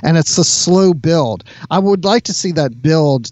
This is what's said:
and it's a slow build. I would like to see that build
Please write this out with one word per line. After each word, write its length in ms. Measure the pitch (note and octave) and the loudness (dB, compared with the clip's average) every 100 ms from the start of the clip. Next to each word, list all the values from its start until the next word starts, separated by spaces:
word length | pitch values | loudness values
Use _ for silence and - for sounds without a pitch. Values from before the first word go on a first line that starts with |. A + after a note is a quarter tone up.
and 160 | D3+ E3 | 0 2
it's 180 | - - | 2 0
a 40 | |
slow 520 | D#3 - - F#3 F#3+ E3 | 0 0 2 2 4 2
build. 480 | D#3 E3 B2 G2 - - D#3+ | 0 0 0 -4 -12 -18 -4
I 80 | F3+ | -2
would 260 | G3 G3 | 0 0
like 200 | F#3+ - | 2 0
to 100 | - | -2
see 180 | G3 F#3+ | -6 -4
that 280 | E3 C#3 A#2+ | -2 -2 -2
build 500 | C#3+ D#3+ D3 C3+ A2+ | 0 2 2 0 -4